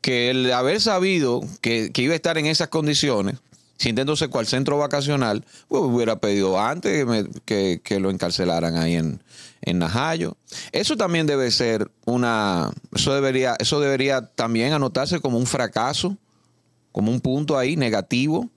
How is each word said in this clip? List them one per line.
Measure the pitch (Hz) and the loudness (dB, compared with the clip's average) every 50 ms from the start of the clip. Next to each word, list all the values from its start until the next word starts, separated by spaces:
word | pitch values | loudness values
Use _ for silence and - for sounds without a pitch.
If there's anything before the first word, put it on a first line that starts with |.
que | - - 127 120 120 123 | 0 0 0 2 2 2
el | 127 131 127 127 123 | 2 2 2 2 2
haber | 123 127 135 170 214 | 2 2 0 0 0
sabido | - 226 208 185 185 190 190 175 147 127 120 123 - 135 - - | 0 0 2 2 2 2 2 2 2 2 0 0 -2 -6 -10 -4
que, | - 117 117 113 110 90 | -2 0 0 0 -2 -2
que | 62 - 123 | -2 -2 0
iba | 139 165 | 0 0
a | |
estar | 156 - 175 165 160 | 0 0 -2 -2 0
en | 147 | 0
esas | 151 160 - 175 151 | 0 0 0 -2 -2
condiciones, | - 160 151 147 147 139 - 147 127 104 95 98 - 131 _ _ - _ _ _ _ _ | -2 -2 0 0 0 0 0 2 0 0 0 -2 -4 -6 _ _ -20 _ _ _ _ _
sintiéndose | - 123 113 113 135 139 151 - 165 139 | -2 0 0 0 0 0 0 -2 -2 -2
cual | - 135 113 104 | -2 -2 -2 0
centro | - 127 139 135 143 147 | 0 0 0 0 0 0
vacacional, | 147 139 - 143 135 143 147 139 131 113 104 107 - _ - - - _ | 0 0 0 -2 0 0 0 0 0 0 0 -2 -4 _ -20 -20 -10 _
pues | - - 196 | -2 0 2
hubiera | 131 120 120 117 110 113 - | 2 2 2 2 2 0 0
pedido | - 104 101 101 98 95 92 92 | 0 0 2 2 2 2 2 2
antes | 104 117 143 175 - 208 190 156 | 0 0 -2 -2 -2 0 0 0
que | 139 | 0
me, | 120 117 110 101 - - - _ | 2 0 0 0 -2 -6 -14 _
que, | - 110 101 98 95 87 - _ | -2 0 2 2 2 0 -2 _
que | - 107 98 | -2 -2 0
lo | 95 95 | 0 0
encarcelaran | 95 90 - 87 87 - 95 90 85 85 85 82 82 82 | 0 -2 -2 -2 -2 0 0 0 2 2 0 0 0 0
ahí | 82 82 85 | 0 2 2
en, | 85 80 80 69 - _ _ - - - - - _ | 0 0 -2 -4 -6 _ _ -20 -20 -20 -20 -18 _
en | - - 90 87 | -6 -2 0 0
Najayo. | 85 80 90 120 139 160 165 165 175 - - _ _ _ - - - - | 0 0 -2 -2 -2 -2 -2 -2 -4 -6 -6 _ _ _ -14 -14 -14 -4
Eso | - - 208 - 311 | -4 -2 0 0 0
también | 220 214 180 170 165 160 151 | 0 0 0 0 0 2 2
debe | 143 135 131 120 | 2 2 2 0
ser | 107 - 123 113 113 107 104 - _ _ _ | 0 0 2 0 0 0 -2 -4 _ _ _
una, | - 120 123 123 120 117 110 107 101 92 87 80 55 - - - - - | -2 0 0 2 2 2 2 2 2 2 0 0 -2 -4 -10 -14 -8 -4
eso | - - 147 135 | -2 0 2 2
debería, | 139 139 135 131 131 131 127 120 - | 2 2 2 2 2 2 0 0 0
eso | 131 - 156 147 | 0 0 2 2
debería | 147 139 139 131 135 139 135 131 113 | 2 2 2 2 2 2 0 0 -2
también | - _ - 123 117 117 113 117 135 | -6 _ -4 -2 0 2 2 2 2
anotarse | 156 151 139 127 - 127 135 - 180 165 | 2 2 0 0 0 -2 -2 0 -2 -2
como | - 139 123 117 | 0 0 0 0
un | 127 123 | 0 0
fracaso, | - 135 123 110 - - 113 131 143 - - 180 202 - _ _ _ _ _ _ _ _ _ _ _ _ _ _ _ | 0 0 0 0 0 0 0 0 0 -2 -2 -4 -4 -6 _ _ _ _ _ _ _ _ _ _ _ _ _ _ _
como | - 101 110 | 0 0 2
un | 120 127 | 0 0
punto | - 131 127 139 151 143 156 135 | 0 0 0 0 0 0 0 0
ahí | 127 131 143 | 2 0 0
negativo | 156 135 117 110 104 92 - 131 123 131 151 156 175 240 233 _ | 0 0 0 0 0 0 0 0 0 2 2 0 0 -2 -6 _